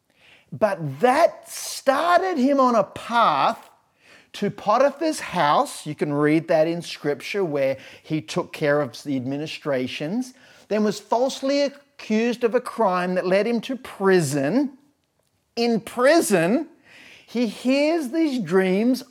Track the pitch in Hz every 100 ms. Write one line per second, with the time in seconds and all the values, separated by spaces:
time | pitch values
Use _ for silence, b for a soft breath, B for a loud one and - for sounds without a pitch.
0 | _ b b b b 127 208 190 151 135
1 | 240 277 339 - - - - - - 269
2 | 339 349 381 339 254 277 254 233 - -
3 | - 233 202 143 165 233 - _ _ b
4 | b b b - 202 - 196 226 277 277
5 | 320 302 - 175 147 170 269 - 156 147
6 | 160 143 151 160 160 165 165 170 160 -
7 | 147 135 - 202 180 143 135 131 B B
8 | - 156 156 180 - - 147 147 135 -
9 | 156 135 123 143 151 - 151 131 127 -
10 | 151 226 247 - b b b 214 214 208
11 | - 233 262 254 269 285 285 277 _ _
12 | - 214 233 240 233 240 240 - 214 180
13 | 180 180 180 190 220 233 - 254 - -
14 | 190 185 143 143 139 233 269 - _ _
15 | _ _ _ _ _ - 233 226 - 240
16 | 254 330 - 196 165 269 311 _ B B
17 | B B B 233 233 - 247 277 294 339
18 | 262 320 320 247 160 190 190 190 233 262
19 | -